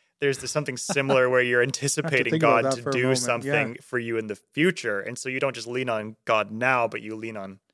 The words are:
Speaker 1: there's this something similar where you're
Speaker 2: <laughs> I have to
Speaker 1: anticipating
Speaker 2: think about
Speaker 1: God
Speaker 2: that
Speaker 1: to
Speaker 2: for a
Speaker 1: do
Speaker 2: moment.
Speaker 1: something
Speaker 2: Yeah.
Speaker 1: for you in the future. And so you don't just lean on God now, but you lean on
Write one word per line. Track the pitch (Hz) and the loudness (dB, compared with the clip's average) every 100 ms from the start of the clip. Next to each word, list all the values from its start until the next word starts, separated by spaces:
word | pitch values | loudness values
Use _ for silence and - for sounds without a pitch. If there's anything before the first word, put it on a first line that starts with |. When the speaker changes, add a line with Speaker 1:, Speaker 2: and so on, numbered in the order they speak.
| _ - | _ -4
Speaker 1:
there's | 143 135 | -2 -2
this | 127 | -2
something | 151 143 127 | -4 -4 -6
similar | - 156 135 131 127 | -2 0 2 4 4
where | 127 | 4
you're | 123 123 | 4 4
Speaker 2:
<laughs> | |
I | 123 | 2
have | |
to | - | 0
Speaker 1:
anticipating | 139 156 160 135 117 | -2 -2 0 0 2
Speaker 2:
think | 160 | 2
about | 151 113 | 4 4
Speaker 1:
God | 127 | 2
Speaker 2:
that | 131 | 0
Speaker 1:
to | |
Speaker 2:
for | 123 | -2
a | |
Speaker 1:
do | 135 | 0
Speaker 2:
moment. | 127 127 | 2 2
Speaker 1:
something | 123 117 135 123 113 | 0 -2 0 -2 -2
Speaker 2:
Yeah. | 120 | -8
Speaker 1:
for | - 123 | -6 -4
you | 117 113 | -2 -4
in | 110 | -4
the | 101 | -8
future. | _ - 175 175 117 101 | _ 0 2 2 -2 -4
And | 98 120 | -4 -8
so | 135 | -6
you | 131 | -2
don't | 139 | -2
just | 123 113 | -4 -6
lean | 123 127 | -4 -2
on | 113 107 110 | -2 -4 -6
God | - 110 104 | 2 2 2
now, | 110 127 127 117 | 0 2 2 2
but | 113 | -2
you | 107 110 | -10 -10
lean | 110 110 | -10 -10
on | 98 98 _ | -12 -14 _